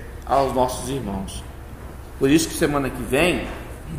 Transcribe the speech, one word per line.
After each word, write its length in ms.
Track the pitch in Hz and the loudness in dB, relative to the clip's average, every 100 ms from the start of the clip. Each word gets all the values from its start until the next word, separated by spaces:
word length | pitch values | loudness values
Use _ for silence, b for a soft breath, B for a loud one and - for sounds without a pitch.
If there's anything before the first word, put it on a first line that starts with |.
| - - - | -12 -8 2
aos 280 | 135 135 | 4 4
nossos 360 | 123 127 - 117 | 4 2 0 -4
irmãos. 540 | 135 110 98 95 - - - - - - - - - | -4 -2 -4 -4 -8 -10 -12 -12 -12 -12 -12 -10 0
Por 120 | 139 | 6
isso 200 | 160 - | 6 4
que 60 | - | 0
semana 340 | 156 143 131 | 2 2 0
que 140 | 123 | -2
vem, 440 | 113 131 175 131 - - - - - | 0 4 4 2 -2 -8 -10 -12 -10